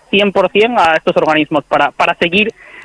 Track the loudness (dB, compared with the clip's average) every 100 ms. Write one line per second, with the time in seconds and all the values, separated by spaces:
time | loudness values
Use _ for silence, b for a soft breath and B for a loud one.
0 | _ -2 0 0 0 0 0 2 2 0
1 | 0 -2 0 -2 -2 -4 -2 -2 -2 -2
2 | -4 -2 -2 -2 -4 B B B